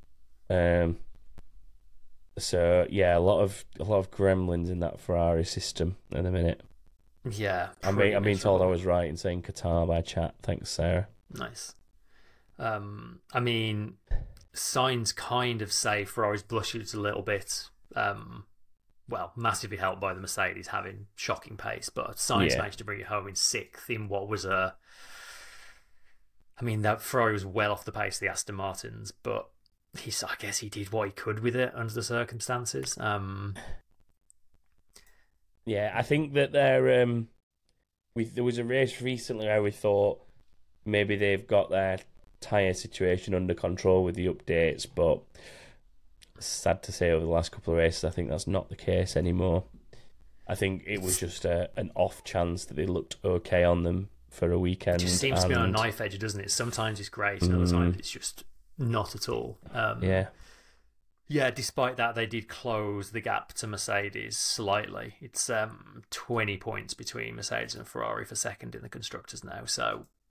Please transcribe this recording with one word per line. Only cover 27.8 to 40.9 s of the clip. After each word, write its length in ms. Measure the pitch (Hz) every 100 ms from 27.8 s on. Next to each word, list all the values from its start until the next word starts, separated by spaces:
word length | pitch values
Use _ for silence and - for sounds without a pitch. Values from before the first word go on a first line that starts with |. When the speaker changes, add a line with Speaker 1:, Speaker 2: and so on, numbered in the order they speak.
Speaker 2:
the 80 | -
pace 240 | 107 104 -
of 40 |
the 80 | 98
Aston 260 | 90 - 98
Martins, 540 | 95 92 113 110 104
but 380 | - - 53 - _ _ _ _ -
he's, 240 | - -
I 120 | - -
guess 200 | 101 -
he 100 | 107
did 240 | 104 98
what 160 | 110 101
he 40 |
could 280 | - - 107
with 160 | 120 120
it 160 | 127
under 180 | - 113
the 100 | 113
circumstances. 920 | 113 120 117 117 - 123 120 135 127 -
Um, 540 | 107 104 98 98 98 95 - - _ _ _ _ _ _ - _ _ _ _ - - - _ _ _ _
Speaker 1:
Yeah, 280 | - 101 104
I 80 | 101
think 320 | - 147 151
that 180 | 139 -
they're, 500 | 143 139 131 131 127
um, 260 | 123 117 113 _ _ _ _ _ _ _ _
we, 100 | 117
there 200 | 113 123
was 140 | 123 120
a 60 |
race 360 | 117 131 131 -
recently 440 | 127 123 - 117 107
where 160 | 107
we 80 | 104
thought 500 | 104 107 101 101 - - - - - - _
maybe 320 | -